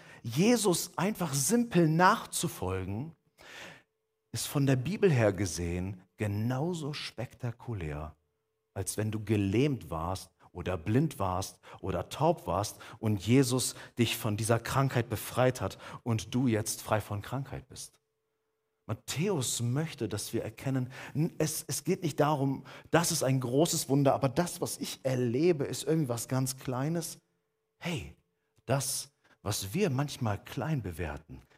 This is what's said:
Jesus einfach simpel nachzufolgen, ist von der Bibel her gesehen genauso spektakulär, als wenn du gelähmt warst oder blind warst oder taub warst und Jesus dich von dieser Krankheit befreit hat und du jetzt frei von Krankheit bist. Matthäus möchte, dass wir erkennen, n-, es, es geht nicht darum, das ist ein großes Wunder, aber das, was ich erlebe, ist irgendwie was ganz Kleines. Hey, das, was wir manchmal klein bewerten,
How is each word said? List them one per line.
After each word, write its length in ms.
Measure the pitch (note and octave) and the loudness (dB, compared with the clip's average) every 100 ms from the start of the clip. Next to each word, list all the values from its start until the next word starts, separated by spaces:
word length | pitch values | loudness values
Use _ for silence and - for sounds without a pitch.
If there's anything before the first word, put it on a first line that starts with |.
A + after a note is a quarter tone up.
| - - | -20 -14
Jesus 760 | A#2 B2+ G#3+ A#3+ G3+ E3 - - | -4 2 4 6 4 2 0 -2
einfach 360 | F#3+ G#3+ E3 | -2 -2 -2
simpel 540 | C#3 C3+ A#3+ A#3 F3 D#3+ | 0 2 2 4 6 6
nachzufolgen, 1300 | D#3+ F#3 A3+ - - E3+ - F#2 F#2+ F#2 G#2 D#3+ - _ _ - - - - _ _ _ _ _ | 8 6 6 0 -4 -4 -4 -4 -2 -4 -6 -8 -12 _ _ -20 -18 -18 -20 _ _ _ _ _
ist 160 | A#2 - | -8 -2
von 180 | D3 C#3 | 2 4
der 100 | B2+ | 2
Bibel 360 | C3+ G#3+ G3 | 0 2 4
her 200 | B2 G#2+ | 6 6
gesehen 680 | F#2 F#2+ E2 F2 F2+ F#2 - _ - | 4 -2 -2 -2 -2 -4 -8 _ -6
genauso 760 | G#2 G#2 A#2 B2+ E3+ E3+ C#3+ | -2 0 -2 -2 -2 -4 -6
spektakulär, 1200 | D3 - - A#2+ - A#2+ - - G#2 D2+ D2 D#2 - _ _ _ _ _ | -8 -10 -10 -12 -8 -8 -8 -8 -6 -6 -6 -8 -14 _ _ _ _ _
als 240 | G2 - - | -8 -6 -2
wenn 140 | A2 | -2
du 120 | A2 | -2
gelähmt 680 | G#2+ G#2+ G2 A2 D3 A#2 E2 | 0 2 4 2 2 -2 -6
warst 400 | D#2+ E2+ G2 - _ - | -6 -4 -6 -8 _ -16
oder 260 | F2 F2+ F2+ | -8 -4 -4
blind 420 | E2 A#2+ D#3+ - | 0 2 2 0
warst 400 | F#2 F2+ - - - - | -2 -2 -4 -10 -20 -10
oder 280 | F#2+ E2+ - | -4 -4 -4
taub 380 | - D3+ - F2 | 0 0 2 -2
warst 300 | F2 G#2 - - - | -2 -2 -8 -18 -4
und 260 | A2 G2+ G2 | -2 0 4
Jesus 500 | C3 A#2+ B2+ - - - - | 4 6 2 -2 -6 -6 0
dich 200 | A2+ - | 0 0
von 200 | A2 G#2 | -2 0
dieser 220 | A2+ A2+ | 2 0
Krankheit 500 | - C3+ C3+ B2 - | 2 2 2 2 -2
befreit 520 | G#2 - A#2+ B2+ - | -4 -4 2 2 2
hat 160 | F#2+ - - - | -4 -6 -16 -8
und 300 | B2 A2+ - | -2 -2 -2
du 140 | B2 C3 | 0 2
jetzt 340 | G#2+ - - | 0 -2 -6
frei 200 | - A2 | 0 0
von 200 | - G2+ | 0 -8
Krankheit 460 | - C3 C3+ C#2 - | -6 -8 -8 -10 -12
bist. 320 | - - _ _ _ _ _ _ _ _ _ - | -16 -18 _ _ _ _ _ _ _ _ _ -8
Matthäus 760 | - - C3 G3+ D#3+ A#2 - | -8 -6 -2 0 0 0 -2
möchte, 480 | A#2+ C3+ D#3+ - G#2 | 0 0 -2 -4 -4
dass 240 | G#2 - | -4 -4
wir 100 | A2 | -4
erkennen, 480 | G#2+ - C3+ C3 B2 - - | -4 -6 -2 -2 -2 -8 -6
n-, 200 | C#3+ E3 - | -2 -2 0
es, 260 | D#3 - - | -2 -2 -6
es 160 | C#3 | -4
geht 200 | D#3+ F#3 | -2 -2
nicht 160 | D3+ - | 0 2
darum, 460 | D3 D3 C#3 C3 - - - | 2 4 0 -2 -8 -18 0
das 200 | D#3+ E3+ | 2 2
ist 120 | D#3+ | 2
ein 160 | B2+ C3 | 2 2
großes 480 | A#2+ C#3 E3+ D#3+ - | 2 4 4 2 2
Wunder, 240 | C#3+ C#3 | 4 6
aber 160 | A#2 C3+ | 4 2
das, 320 | A2+ F3 - | 2 -2 -2
was 160 | - - | -6 -6
ich 220 | - - | -8 -6
erlebe, 600 | C3 B2+ B2 B2+ F3 D3+ | -2 0 2 2 2 2
ist 200 | G2+ B2 | 0 -2
irgendwie 260 | - D#3+ B2+ | 0 2 0
was 180 | A#2 - | -2 -2
ganz 300 | C3 C3 - | 0 0 -4
Kleines. 600 | - B2+ D3 E3+ D#3+ - _ _ _ _ _ _ | -4 -2 -2 -2 -6 -10 _ _ _ _ _ _
Hey, 360 | E3+ C#3+ C#2+ - _ _ _ _ - | -6 -6 -8 -16 _ _ _ _ -2
das, 440 | C3+ - - - _ _ _ | 0 0 -6 -8 _ _ _
was 320 | G2+ - G2+ | -6 -4 -2
wir 160 | E3 F#3+ | 0 2
manchmal 540 | B2+ D3 - A2+ G2+ | 0 -2 -2 -2 -2
klein 380 | - C#3 C#3 C#3+ | -6 -6 -2 -2
bewerten, 600 | F#2+ E2+ D#2+ D2 - C#2+ - | -4 -6 -6 -8 -12 -18 -20